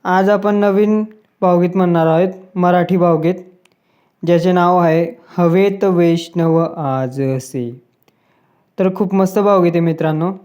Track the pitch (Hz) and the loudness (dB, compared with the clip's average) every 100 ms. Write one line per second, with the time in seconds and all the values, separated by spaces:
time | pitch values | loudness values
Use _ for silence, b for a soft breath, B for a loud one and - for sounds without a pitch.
0 | 185 185 196 208 208 208 202 196 208 214 | 0 0 2 0 0 0 2 2 0 0
1 | 214 - _ _ 185 175 175 185 180 170 | -4 -12 _ _ 0 2 0 0 0 2
2 | 160 160 190 185 - 180 180 180 175 185 | 2 2 0 -4 -12 -2 2 2 2 2
3 | 175 160 160 185 - _ _ _ _ _ | 2 2 -2 -4 -12 _ _ _ _ _
4 | _ _ 165 170 180 180 175 180 170 160 | _ _ 0 2 2 2 2 2 2 0
5 | 170 - _ - 170 180 196 190 202 175 | -2 -8 _ -2 2 2 0 0 0 2
6 | 170 170 - 175 165 160 165 - 143 131 | 2 0 -4 -2 0 0 -2 -6 -6 -4
7 | 131 135 135 131 - 135 120 127 _ _ | -4 -4 -4 -4 -8 -10 -10 -12 _ _
8 | _ _ _ _ _ _ _ - 190 190 | _ _ _ _ _ _ _ -4 -4 -2
9 | 190 190 185 208 202 196 175 170 170 160 | -2 0 0 0 2 2 2 0 -2 -2
10 | 156 156 175 190 | -2 -2 -4 -6